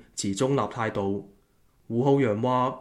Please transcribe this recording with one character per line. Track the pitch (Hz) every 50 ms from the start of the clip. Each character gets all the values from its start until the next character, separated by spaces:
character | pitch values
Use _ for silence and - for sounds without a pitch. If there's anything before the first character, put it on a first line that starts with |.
| - - _
持 | - - 101 98
中 | 95 131 131 139
立 | 135
態 | 107 104 - 127 113 110
度。 | - 110 98 98 98 101 - - - _ _ _ _ _ _ _ _ _ _ -
胡 | 113 117 127
浩 | 143 139 139
洋 | 135 117 104 107
話， | 117 127 127 127 127 131 131 -